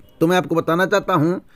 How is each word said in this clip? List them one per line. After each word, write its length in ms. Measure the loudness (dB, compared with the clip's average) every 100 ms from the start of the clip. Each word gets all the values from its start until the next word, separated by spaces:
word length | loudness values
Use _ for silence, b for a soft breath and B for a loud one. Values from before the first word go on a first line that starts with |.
| -12 -2
तो 80 | 0
मैं 100 | 0
आपको 180 | 0 -2
बताना 300 | 0 0 2
चाहता 280 | 0 0
हूं 260 | 0 0 -2 -8